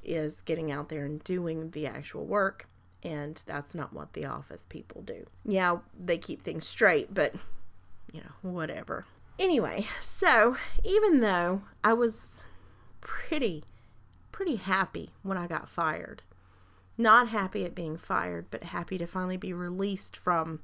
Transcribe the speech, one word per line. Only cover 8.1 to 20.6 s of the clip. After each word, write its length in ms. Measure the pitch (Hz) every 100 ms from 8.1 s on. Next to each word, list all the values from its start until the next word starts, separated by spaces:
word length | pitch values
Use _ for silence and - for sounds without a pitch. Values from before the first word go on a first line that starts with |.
you 80 | 160
know, 140 | - -
whatever. 640 | 185 180 156 - - - - - - -
Anyway, 460 | 370 294 147 95 220 -
so 560 | - - 359 240 226 254 - -
even 380 | - 403 415 294
though 400 | 220 180 175 190 - -
I 120 | 214
was 480 | 226 233 220 - - - - - - - -
pretty, 640 | - - - 302 240 156 - - - - - - -
pretty 240 | - 381 226
happy 540 | 180 190 185 170 - -
when 140 | 190 190
I 100 | 175
got 220 | 160 -
fired, 540 | - 160 160 - 196 - - - - - - - -
not 300 | 226 226 240
happy 380 | 220 190 208 180
at 100 | -
being 220 | 165 165
fired, 480 | - 190 175 170 170
but 140 | -
happy 340 | 175 180 170 190
to 80 | 170
finally 300 | 185 185 185
be 160 | 185
released 640 | 175 175 180 202 190 - -
from 460 | - 170 160 156